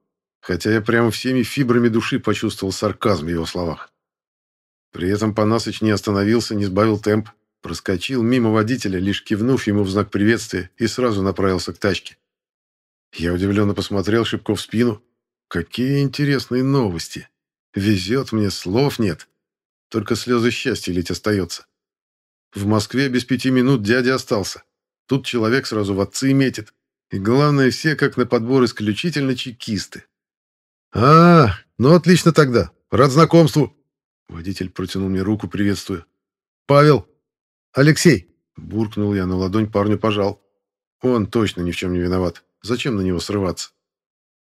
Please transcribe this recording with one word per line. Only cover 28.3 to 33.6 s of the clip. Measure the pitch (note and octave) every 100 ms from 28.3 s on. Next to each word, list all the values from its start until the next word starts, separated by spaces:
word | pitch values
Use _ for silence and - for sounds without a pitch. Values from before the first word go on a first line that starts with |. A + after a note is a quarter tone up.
| A#2+ A#2 C3+
исключительно | A#2 - G#2+ G#2 F3 D3 C3+ B2+
чекисты. | C3 A2 - F#2+ - - - _ _ _ _ _ _ _ _
«А, | - C3 D#3+ F3 E3 A2+ - - -
ну | B2+
отлично | F3 E3 F3 E3+
тогда. | D#3 C#3+ A#2 E2+ - _
Рад | G#2+ C#3
знакомству». | C#3 D#3+ E3+ D#3 D3+